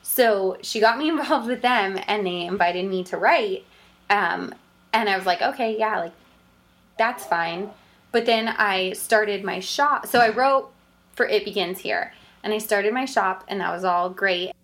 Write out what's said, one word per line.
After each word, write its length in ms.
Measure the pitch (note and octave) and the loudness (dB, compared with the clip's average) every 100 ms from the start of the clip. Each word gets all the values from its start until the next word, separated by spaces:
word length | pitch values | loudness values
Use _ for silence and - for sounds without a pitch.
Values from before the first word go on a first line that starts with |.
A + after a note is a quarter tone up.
So 540 | - - A#3 G3+ F#3+ F#3 | -4 2 4 4 0 -4
she 180 | - A3 | -6 2
got 160 | A3 A#3 | 2 4
me 120 | D#4 | 0
<laughs> 20 | |
involved 360 | D#4 B3+ D4 A3+ | -2 0 0 0
with 120 | B3 | -2
them, 400 | B3 A#3+ G3 G3 - | 2 2 0 -4 -4
and 180 | G#3 F#3 | -2 -2
they 200 | F3 F3 | -4 -6
invited 400 | G3 F3 F3+ G3 | 0 0 0 -2
me 180 | F#3 | -4
to 140 | F3+ E3+ | -4 0
write. 480 | G#3 D#4+ G#3 F#3 - _ _ _ - | 4 4 2 -6 -10 _ _ _ 0
Um, 460 | G#3 F3 F3 - - _ _ _ | 2 2 -2 -6 -12 _ _ _
and 160 | A3 G#3 | 0 2
I 80 | F#3+ | 0
was 80 | F#3 | 0
like, 160 | F3 | 2
"Okay, 360 | A#3 C4+ A3+ A3 | 0 0 -4 0
yeah, 200 | A3 G3 | -2 -2
like, 140 | E3+ - _ _ _ _ _ _ _ - | -6 -10 _ _ _ _ _ _ _ -2
that's 300 | A#3 - - | -2 -2 -2
fine." 420 | E3+ E3 E3+ G#3 - _ _ _ | -2 0 -4 -8 -12 _ _ _
But 140 | A#3 | 0
then 240 | A#3 A3+ A3+ | 2 2 0
I 460 | - G#3 F#3+ F#3 | 0 2 2 -2
started 500 | - - A3 G#3+ G3 | -6 2 2 2 -4
my 160 | F#3+ F3+ | -4 -6
shop. 460 | F#3 - C#4+ C#4 - | -6 0 2 2 2
So 120 | A#3+ | 4
I 120 | A3+ | 4
wrote 420 | G#3+ C4+ C4+ C4+ _ _ _ _ | 4 4 2 0 _ _ _ _
for 140 | - - | -4 0
It 180 | G#3 | 0
Begins 360 | G3+ G3+ F3 F#3 | 0 -4 -4 -4
Here, 340 | - E2+ - - - _ | -4 -4 -4 -12 -20 _
and 120 | G#3 | -6
I 40 | G#3+ | -4
started 360 | G#3+ G3+ G3+ | 0 0 2
my 100 | B3 | 0
shop, 400 | C4 A#3 F#3+ F#3 - | 0 0 0 -2 -6
and 120 | G3 | -4
that 100 | F3 | -4
was 140 | F3 | -2
all 240 | F#3 F3 F3+ | 0 0 0
great. 440 | F#3 G3 F3 F3+ - | -2 0 0 -4 -10